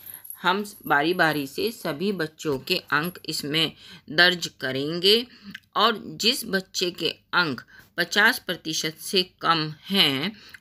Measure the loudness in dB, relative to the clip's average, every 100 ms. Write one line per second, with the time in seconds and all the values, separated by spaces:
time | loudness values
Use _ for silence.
0 | -20 -20 -20 -4 -2 0 -4 -8 0 2
1 | 2 4 2 2 -4 -4 -4 -4 -6 -4
2 | -2 -2 -4 -6 -4 -4 -2 -4 -2 -2
3 | -2 -8 -8 -6 -2 0 0 -4 -20 -20
4 | -4 2 4 2 -6 -8 -6 -4 -4 0
5 | 4 4 0 -12 -18 -18 _ 2 2 0
6 | -6 -2 0 0 -2 -4 -2 -4 -4 -2
7 | -6 -6 _ 0 0 -2 -10 -20 -8 -6
8 | 0 4 4 2 -4 -8 -6 -4 -6 -8
9 | -2 -2 -2 -2 0 2 0 -8 -2 4
10 | 4 2 -2 -6 -16 -20